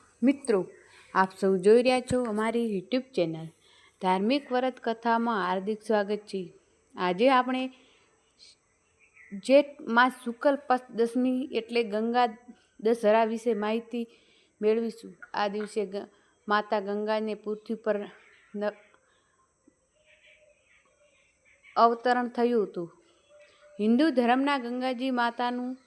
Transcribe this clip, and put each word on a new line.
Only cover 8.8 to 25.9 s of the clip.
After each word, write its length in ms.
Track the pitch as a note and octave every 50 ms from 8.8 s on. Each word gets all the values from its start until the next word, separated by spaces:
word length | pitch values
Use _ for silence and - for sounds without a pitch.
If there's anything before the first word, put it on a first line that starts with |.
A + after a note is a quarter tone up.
| _ _ _ _ _ _ _ - - - G3+
જેઠ 320 | G3+ - - C4 C#4+ C#4+ C#4+ - -
માસ 300 | - - A3+ A#3 B3 C4 B3+ - -
શુક્લ 300 | A#3+ A#3 - - D4 C#4
પક્ષ 360 | C#4 - - B3+ B3+ B3+ -
દસમી 580 | - G3+ A#3 A#3 A#3 B3+ B3 B3+ B3+ B3+ C4 -
એટલે 320 | - A#3+ A3+ A3 A#3+ A#3 A#3
ગંગા 420 | G#3 G3 G#3+ A3 A#3 A#3 B3 B3 A#3+ G#3+ - - - - _ _ _ _ _
દશહરા 460 | G#3 G#3+ A#3+ A#3 G#3 G#3 G#3+ A3+ A3+
વિશે 280 | A3 A3+ A3+ - B3 A3+
માહિતી 540 | G3+ G#3 G#3 A3 A#3 A#3 - - A#3+ A#3 - - _ _ _ _ _ _ _ _ _
મેળવીશું. 540 | G#3 G#3+ A3 A3+ A#3 A3+ G#3+ - - F#3+ F3+ _ - - -
આ 140 | - G#3 G#3
દિવસે 380 | G3 G#3+ G#3+ G3+ - A3 G3+
ગ-, 220 | F#3+ F#3 G3+ A3+ - _ _ _ _ _ _ _ -
માતા 320 | G#3 G#3 G#3 G#3+ A3+ G#3+
ગંગાને 540 | G3 G3 G3+ G#3 G#3+ G#3 A3 A3 A3 A3 G#3
પૃથ્વી 420 | G#3 - G#3 G#3+ G#3 - - A3+
પર 320 | G#3+ - A3 G#3 G3+ G#3 G#3 - - - - - _ _ _ _
ન-, 140 | G3+ G#3 G#3 G3+ - - _ _ _ _ _ _ _ _ _ _ _ _ _ _ _ _ _ _ _ _ _ _ D#5 D#5 D5+ D5+ D#5 _ D5+ D5+ D5+ D5+ D5+ D5 C#5 C5 _ _ _ _ C#5+ C#5+ _ _ _ _ _ _ _ _ _ _ _ _ _ _ - -
અવતરણ 520 | - A#3 A#3 A#3 A#3 - B3+ B3 B3 B3 A#3+
થયું 360 | A#3+ - A#3 A#3+ A#3+ A#3 G3+
હતું. 280 | F3+ - F#3 E3+ E3 - _ _ _ _ _ _ _ _ - - _ _ _ _ - - -
હિન્દુ 300 | G3+ G#3+ A#3 A#3+ D4+ E4
ધર્મના 480 | C4+ B3 A#3+ A#3 A#3+ C4 C4+ C#4+ C#4+ C#4
ગંગાજી 540 | A#3+ A#3+ A#3+ B3+ B3+ C4 C4 A#3 B3+ C4+
માતાનું 680 | B3+ B3 A#3+ A#3 A#3+ - B3 B3 B3 B3 B3 B3 C4 B3+ _ _